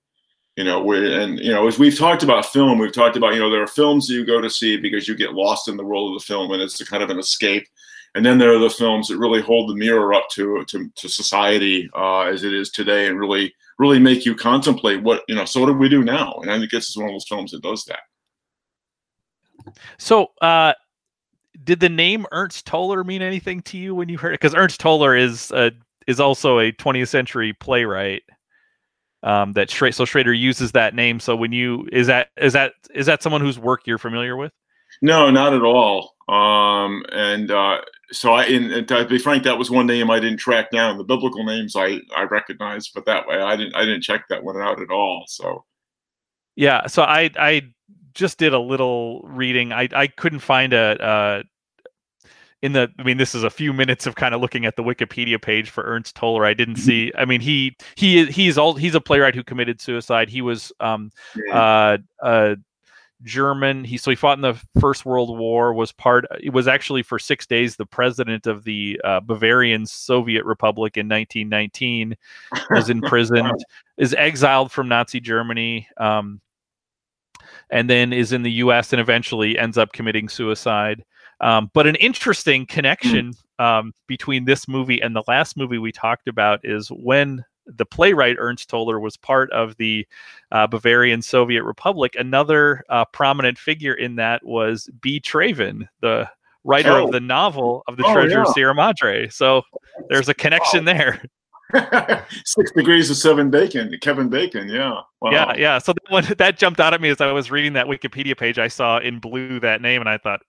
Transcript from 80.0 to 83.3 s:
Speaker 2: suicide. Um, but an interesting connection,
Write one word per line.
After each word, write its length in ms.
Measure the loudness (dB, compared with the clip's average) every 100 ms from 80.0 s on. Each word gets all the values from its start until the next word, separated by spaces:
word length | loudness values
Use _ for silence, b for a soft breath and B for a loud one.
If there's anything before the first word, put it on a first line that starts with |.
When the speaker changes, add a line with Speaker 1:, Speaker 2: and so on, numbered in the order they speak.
| -4 -4 -6
Speaker 2:
suicide. 760 | -6 -6 -4 -2 -2 -2 -6 -12 b b b
Um, 300 | 2 2 2
but 120 | 2 2
an 80 | 2
interesting 680 | 0 0 -2 -2 0 0 -2
connection, 640 | -2 -2 0 0 0 -2